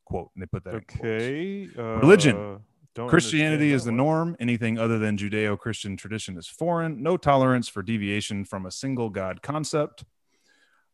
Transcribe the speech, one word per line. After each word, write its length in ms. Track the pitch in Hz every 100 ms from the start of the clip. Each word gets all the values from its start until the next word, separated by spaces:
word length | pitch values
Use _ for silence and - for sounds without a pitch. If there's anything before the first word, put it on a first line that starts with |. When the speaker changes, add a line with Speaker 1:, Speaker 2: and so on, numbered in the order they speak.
Speaker 1:
Quote, 260 | - 92 -
and 80 | -
they 40 | 92
put 180 | 95
that 100 | 90
in 60 | 110
quotes. 200 | - -
Speaker 2:
Okay, 680 | 117 110 120 147 185 196 185 -
uh, 220 | 113 113
Speaker 1:
Religion. 580 | 135 196 147 101 104 98 - _ _ -
Speaker 2:
don't 120 | 123
Speaker 1:
Christianity 640 | 165 - 156 156 156 151
Speaker 2:
understand 20 |
Speaker 1:
is 100 | 135
Speaker 2:
that 60 | 117
Speaker 1:
the 20 |
Speaker 2:
one. 40 | 117
Speaker 1:
norm. 380 | 147 160 170 165
Anything 380 | 120 117 117 113
other 200 | 113 113
than 180 | 107 104
Judeo-Christian 800 | 101 107 107 101 117 107 101 95
tradition 400 | 98 110 - 90
is 120 | -
foreign. 540 | - 165 170 165 131
No 140 | 147 180
tolerance 520 | 147 139 131 127 113
for 140 | 104
deviation 640 | 92 113 101 104 - 101
from 220 | 98 98 92
a 40 |
single 380 | - 135 127 113
God 320 | 98 95 90
concept. 600 | - 151 151 151 147 - - _ _ _ _ _ _ _ _